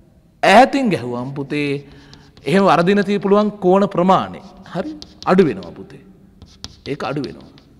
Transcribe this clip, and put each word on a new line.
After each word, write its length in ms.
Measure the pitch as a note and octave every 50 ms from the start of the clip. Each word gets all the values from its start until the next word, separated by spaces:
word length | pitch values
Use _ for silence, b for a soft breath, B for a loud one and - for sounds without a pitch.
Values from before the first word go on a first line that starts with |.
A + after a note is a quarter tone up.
| _ _ _ _ _ _ _ _ -
ඈතින් 460 | E3+ F#3+ A3+ C4+ - - C#4 C4 A3+
ගැහුවම් 400 | E3+ A2+ A#2+ B2 A#2+ A#2+ B2 C3+ C#3
පුතේ 520 | C#3+ C#3 C#3+ D3+ D3 D3 C#3+ C#3 C#3+ C#3+ b b b b b b b b b b b
එහෙම 220 | - C#3 D#3+ G3 G3+
වර්ධින 380 | F3+ C#3+ D#3+ E3+ F#3 G3+ G3+ G3
තිය 160 | G3 G#3 G3+
පුළුවන් 320 | - G3 G3 G#3 G#3 G#3 G#3 G#3
කෝණ 280 | - F3+ F#3 G3 G3+ G3+
ප්‍රමාණය. 540 | - E3+ F3 F#3+ F#3 D3+ G#2+ F#2+ F2 D2+ - - - - - -
හරි. 240 | - E3+ G3+ D4+ - - - - - -
අඩු 240 | - - F#3 F#3+ F#3+
වෙනවා 260 | C#3+ G#2 F#2+ F2+ E2+
පුතේ. 300 | D#2+ F2 F#2+ - - - - - - _ - - _ _ - - - - - - - - -
ඒක 200 | - C#3+ - D3
අඩු 180 | B2 C#3+ D3+
වෙනවා. 300 | B2+ E2 - - - - - - _ _ _